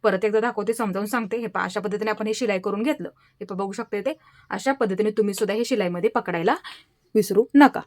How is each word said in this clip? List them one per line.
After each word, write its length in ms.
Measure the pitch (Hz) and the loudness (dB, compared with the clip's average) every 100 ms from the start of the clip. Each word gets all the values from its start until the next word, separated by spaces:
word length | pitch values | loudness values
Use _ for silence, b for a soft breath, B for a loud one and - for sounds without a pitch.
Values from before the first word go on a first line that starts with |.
परत 220 | 220 190 214 | 0 0 0
एकदा 140 | 214 | 0
दाखवते 340 | 233 226 202 | 0 -2 -4
समजावून 340 | 226 220 185 208 | -2 -2 -4 -4
सांगते. 300 | 247 202 226 | -4 -4 -6
हे 100 | 233 | -6
पहा 160 | 190 185 | -6 -4
अशा 140 | 208 | -4
पद्धतीने 320 | 196 202 220 | -4 -4 -4
आपण 160 | 214 214 | -4 -4
हे 60 | |
शिलाई 260 | 220 240 190 | -2 -2 -2
करून 220 | 202 202 | -2 -2
घेतलं. 260 | 247 320 170 _ b b | -2 -4 -8 _ b b
हे 40 | 208 | -10
पहा 120 | 190 | -6
बघू 140 | 196 | -6
शकता 260 | 196 220 202 | -6 -6 -4
इथे 160 | 202 311 b b b | -4 -8 b b b
अशा 220 | 196 269 | -4 -2
पद्धतीने 380 | 269 220 185 214 | 0 0 0 0
तुम्ही 220 | 214 208 | 2 -2
सुद्धा 200 | 190 202 | 0 -2
हे 120 | 214 240 | -2 0
शिलाईमध्ये 440 | 240 185 175 214 | 0 0 0 0
पकडायला 460 | 233 - 175 175 320 B B B _ _ 214 | 0 -2 0 0 0 B B B _ _ 0
विसरू 300 | 202 196 254 277 | 4 2 6 8
नका 260 | 285 - | 8 6